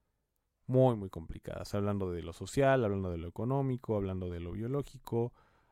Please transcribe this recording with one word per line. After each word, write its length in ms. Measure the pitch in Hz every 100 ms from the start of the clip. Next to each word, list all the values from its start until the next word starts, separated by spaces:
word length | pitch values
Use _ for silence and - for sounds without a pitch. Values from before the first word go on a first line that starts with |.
| _ _ _ _ _ _ -
Muy, 280 | 127 131 110
muy 140 | 95
complicadas. 640 | 82 80 - - 85 90
Hablando 380 | 101 101 101 92
de 100 | 85
lo 120 | 82
social, 520 | - 92 139 135 135 107
hablando 260 | 98 92
de 60 | 85
lo 100 | 85
económico, 680 | - 117 139 135 123 - 104
hablando 340 | 95 92 90
de 100 | 85
lo 120 | 87
biológico, 800 | 98 117 143 139 127 - 117 120 - _ _ _